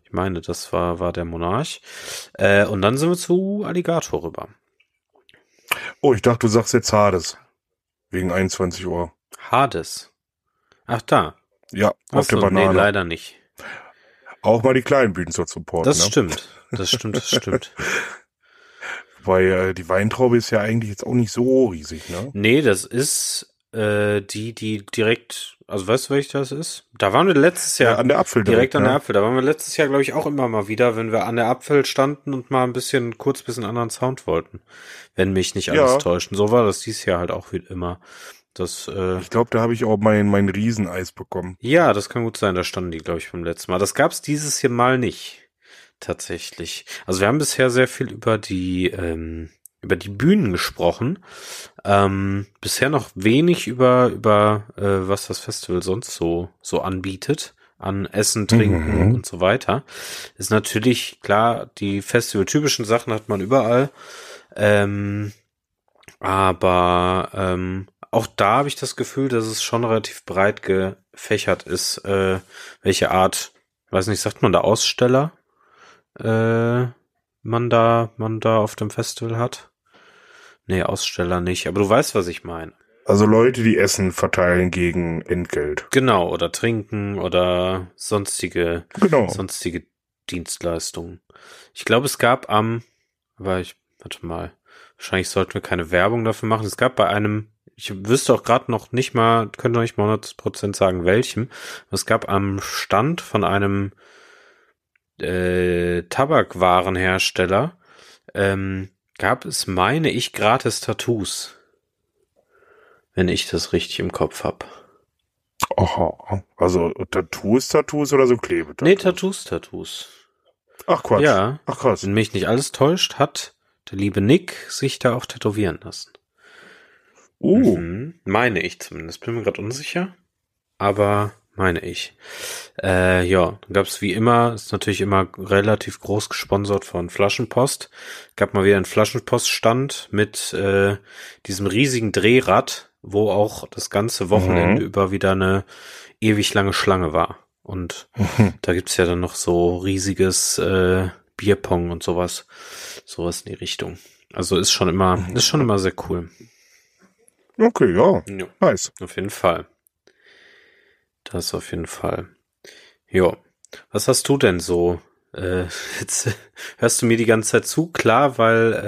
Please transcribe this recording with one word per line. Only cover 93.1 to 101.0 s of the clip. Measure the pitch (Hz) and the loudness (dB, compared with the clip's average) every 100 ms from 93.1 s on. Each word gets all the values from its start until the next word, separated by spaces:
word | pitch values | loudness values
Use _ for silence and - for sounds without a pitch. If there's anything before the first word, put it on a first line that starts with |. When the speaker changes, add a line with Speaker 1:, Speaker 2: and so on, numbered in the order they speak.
| _ _ _ | _ _ _
Speaker 1:
weil | 95 92 | -4 -4
ich, | 87 - _ _ | -4 -14 _ _
warte | - - 85 | -18 -14 -10
mal, | 85 85 _ _ - - _ | -10 -10 _ _ -20 -20 _
wahrscheinlich | - 95 90 | -4 -2 0
sollten | 98 92 | -2 -2
wir | 101 | -4
keine | - 90 80 | -4 -4 0
Werbung | 87 98 117 113 | 2 2 2 -2
dafür | 107 110 | -2 0
machen. | 110 107 | 0 -2
Es | - | 0
gab | 127 - | 0 4
bei | 107 | 2
einem | 104 107 107 107 _ _ _ | 4 0 -2 -6 _ _ _
ich | - 95 101 | -12 -10 0
wüsste | 131 - | 0 4
auch | 113 | 0
grad | - 123 - | 4 0 2
noch | 113 - | -4 -2
nicht | 123 - | -4 -2
mal, | 117 113 113 107 | 2 4 4 0
könnte | - 120 117 | -4 -2 0
noch | |
nicht | 117 - | -2 0
mal | 104 | 0
hundert | 107 - - | 0 -4 -8
Prozent | - - 101 98 | -8 -4 -6 2
sagen, | 95 92 | 2 2